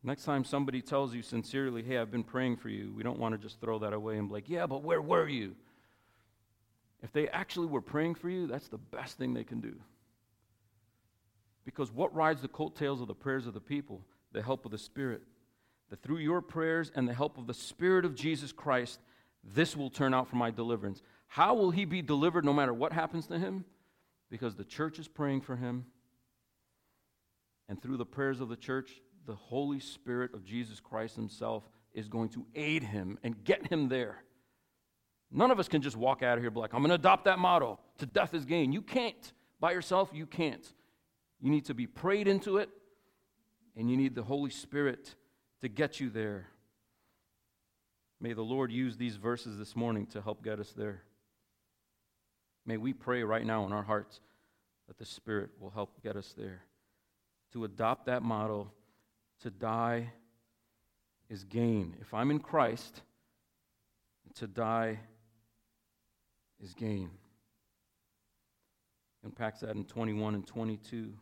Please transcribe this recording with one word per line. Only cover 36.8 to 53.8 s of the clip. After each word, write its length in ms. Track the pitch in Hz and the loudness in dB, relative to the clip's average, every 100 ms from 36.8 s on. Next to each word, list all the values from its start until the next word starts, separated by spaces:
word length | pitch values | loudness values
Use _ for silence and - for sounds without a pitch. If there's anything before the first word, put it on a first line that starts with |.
gonna 120 | 147 | 6
adopt 320 | 175 180 190 202 | 8 8 8 8
that 140 | 185 | 6
motto, 400 | 180 175 127 101 - _ | 8 6 4 -2 -12 _
to 80 | 139 | -2
death 280 | 202 196 | 2 2
is 120 | 165 131 | 0 2
gain." 260 | 170 139 | 4 4
You 100 | 156 | 2
can't. 520 | - 254 240 - - - _ _ | 0 0 0 -4 -16 -20 _ _
By 120 | 160 | 2
yourself, 380 | 180 160 185 196 | 2 2 4 4
you 120 | 151 156 | 0 -8
can't. 480 | - 160 113 - - _ _ _ _ _ _ | 0 0 0 -12 -20 _ _ _ _ _ _
You 80 | 131 | 4
need 160 | 151 - | 4 2
to 80 | |
be 140 | 120 120 | -6 -6
prayed 400 | - 175 202 202 | -2 2 4 6
into 300 | 196 196 196 | 4 4 2
it, 120 | 208 - _ _ _ _ _ _ _ _ _ - | 2 -6 _ _ _ _ _ _ _ _ _ -4
and 140 | 117 | 2
you 80 | 127 | 4
need 180 | 135 123 | 2 0
the 80 | |
Holy 280 | 110 139 143 | -2 -2 -2
Spirit 640 | - - 143 143 123 - - _ _ _ _ | -6 -6 0 0 -2 -10 -20 _ _ _ _
to 60 | 127 | -8
get 320 | 104 147 - | 0 -2 0
you 100 | 131 | -6
there. 380 | 110 107 101 92 _ _ _ _ _ _ _ _ _ _ _ _ _ _ _ _ _ | -2 -4 -4 -10 _ _ _ _ _ _ _ _ _ _ _ _ _ _ _ _ _
May 120 | 117 | -8
the 100 | 113 | -4
Lord 280 | 110 131 131 | -2 0 0
use 260 | 117 127 110 | 0 -2 -2
these 180 | 120 104 | -4 -2
verses 420 | 104 120 120 104 | -2 -2 -4 -10
this 180 | 104 - | -8 -2
morning 300 | 117 110 101 | 0 0 -2
to 140 | 107 | -6
help 220 | 101 107 | -6 -6
get 160 | - 107 | -4 -6
us 120 | 104 | -8
there. 320 | - 107 95 - _ _ _ _ _ _ _ _ _ _ _ _ _ _ _ - | -6 -6 -6 -16 _ _ _ _ _ _ _ _ _ _ _ _ _ _ _ -6
May 120 | 113 | -4
we 160 | 117 | -2
pray 300 | 131 - 123 | -4 -2 0
right 220 | 113 113 113 | 2 0 2
now 200 | 110 98 | 0 0
in 80 | |
our 100 | 104 | -2